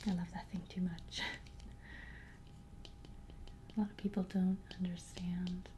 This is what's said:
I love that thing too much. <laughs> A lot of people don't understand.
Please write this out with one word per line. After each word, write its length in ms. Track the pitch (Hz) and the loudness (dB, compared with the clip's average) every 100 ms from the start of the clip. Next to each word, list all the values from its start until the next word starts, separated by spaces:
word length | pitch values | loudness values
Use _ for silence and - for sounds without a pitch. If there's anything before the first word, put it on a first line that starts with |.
| 214 | 6
I 40 | |
love 200 | 180 175 | 4 2
that 120 | 180 - | -2 -4
thing 120 | 180 - | -4 -2
too 120 | 190 | 4
much. 380 | 180 165 - - | 4 2 -4 0
<laughs> 100 | - - - - - - - - - - - - - - - - - - - - - - - - - - | 0 -2 -8 -10 -10 -10 -10 -10 -8 -10 -12 -12 -12 -12 -12 -12 -12 -12 -12 -12 -10 -10 -10 -12 -4 2
A 40 | |
lot 100 | 208 | 2
of 60 | - | 2
people 280 | 202 208 185 | 2 4 4
don't 260 | 190 185 190 - - | 6 8 6 0 0
understand. 880 | 180 175 - - 180 175 180 180 185 | 0 0 -6 -2 0 2 2 0 -4